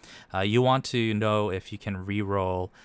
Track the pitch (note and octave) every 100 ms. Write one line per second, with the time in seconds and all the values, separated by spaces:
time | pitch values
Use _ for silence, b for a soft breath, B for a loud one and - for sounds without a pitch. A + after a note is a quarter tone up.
0 | B B B F#2+ G2+ A2+ B2+ C3 - B2
1 | A2+ G#2+ G#2+ G#2+ G#2 F#2 - G#2+ - F#2+
2 | F#2+ G2+ G2 G2 F#2 F#2 F#2 B